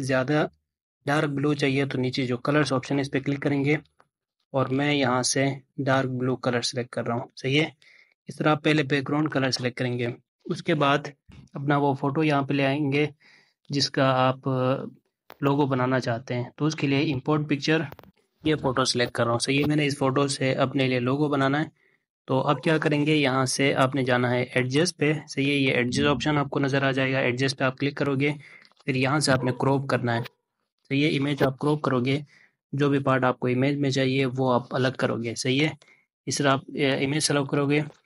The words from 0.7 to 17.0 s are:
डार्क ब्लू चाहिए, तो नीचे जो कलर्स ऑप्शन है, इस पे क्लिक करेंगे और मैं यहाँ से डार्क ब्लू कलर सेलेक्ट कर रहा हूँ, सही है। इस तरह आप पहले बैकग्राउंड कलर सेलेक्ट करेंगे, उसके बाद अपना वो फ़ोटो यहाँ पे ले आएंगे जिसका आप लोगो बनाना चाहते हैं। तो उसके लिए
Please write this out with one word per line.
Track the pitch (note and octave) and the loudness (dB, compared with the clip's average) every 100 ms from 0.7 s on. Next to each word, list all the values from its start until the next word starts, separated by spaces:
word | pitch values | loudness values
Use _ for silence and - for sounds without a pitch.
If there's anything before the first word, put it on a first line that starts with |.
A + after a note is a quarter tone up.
| _ _ _ C#3+ | _ _ _ -2
डार्क | D3+ D#3 | 0 0
ब्लू | C#3 D3 | 0 0
चाहिए, | D3 C#3+ C3+ C#3 | 2 0 0 0
तो | C3+ | -2
नीचे | B2+ C3 B2 | -2 -2 -2
जो | A#2+ | -2
कलर्स | - D3 C#3+ | 0 2 2
ऑप्शन | C3 - | 0 0
है, | C#3+ | -2
इस | C#3 | -2
पे | C3+ | -2
क्लिक | C#3 C#3 | -2 -2
करेंगे | C#3+ C#3+ C#3 D3+ - _ _ _ _ _ _ | -2 0 0 -2 -4 _ _ _ _ _ _
और | C#3 B2 | -4 0
मैं | C3 C#3+ | 0 0
यहाँ | C#3+ B2 B2+ | 2 2 0
से | B2 C3+ C#3 C#3 - - | 0 0 0 -2 -10 -4
डार्क | C3+ C3 C3 | 0 0 0
ब्लू | B2 B2+ B2 | -2 -2 -2
कलर | C3 A#2+ | -2 -2
सेलेक्ट | - B2+ B2 | -2 -4 -6
कर | B2+ | -6
रहा | A2+ A#2+ | -4 -4
हूँ, | - - | -6 -8
सही | C3 C#3+ | 0 0
है। | D#3+ - _ - _ _ - | 0 -6 _ -20 _ _ -18
इस | - | -2
तरह | D#3 | 0
आप | D3+ | 2
पहले | D#3 D3+ | 2 2
बैकग्राउंड | C3+ C#3+ C3+ D3 D#3 | 2 -2 -2 -2 -2
कलर | C#3 C3 | 0 -2
सेलेक्ट | - B2+ B2 | -2 -4 -2
करेंगे, | B2+ B2 A#2+ - _ _ - | -4 -2 -4 -6 _ _ -8
उसके | D#3 - D#3 | -6 -2 2
बाद | C#3+ D3 D3+ - - - - D3 | 2 2 -2 -12 -20 -20 -16 -6
अपना | C#3+ C#3+ | 0 2
वो | C#3+ | 2
फ़ोटो | C3+ C#3 D3 | 0 -2 0
यहाँ | D#3 C#3+ | 2 0
पे | C3+ | 0
ले | C#3 | 0
आएंगे | C3+ C#3+ C#3+ C#3+ D3 - _ - _ _ - | 0 0 0 0 -2 -4 _ -20 _ _ -6
जिसका | C#3+ C3+ D3 C3+ | -4 -2 2 2
आप | C3 B2+ C3 C3+ C3 B2+ C3+ - - _ _ _ - | 4 2 0 -4 -2 0 -2 -6 -16 _ _ _ -4
लोगो | C#3+ C#3+ C#3 | 0 2 2
बनाना | C3 B2+ C3 | 0 0 0
चाहते | B2 A#2 - | -2 -6 -4
हैं। | B2 B2 - | -6 -6 -4
तो | D3+ | -4
उसके | D3+ D3 | -2 0
लिए | C#3 | 0